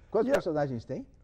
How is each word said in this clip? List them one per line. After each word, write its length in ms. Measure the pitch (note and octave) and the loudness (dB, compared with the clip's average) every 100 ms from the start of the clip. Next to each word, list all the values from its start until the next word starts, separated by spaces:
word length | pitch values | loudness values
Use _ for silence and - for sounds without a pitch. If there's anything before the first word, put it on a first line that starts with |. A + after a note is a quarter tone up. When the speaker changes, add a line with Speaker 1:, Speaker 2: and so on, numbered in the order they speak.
| - | -2
Speaker 1:
Quantos 180 | G3 A#3+ | 0 2
Speaker 2:
E 40 | |
a 40 | A#3+ | 2
Speaker 1:
personagens 480 | F3+ D3+ C#3+ A#2+ - | 2 0 0 -2 -6
tem? 200 | C3+ C#4 - | -10 -10 -18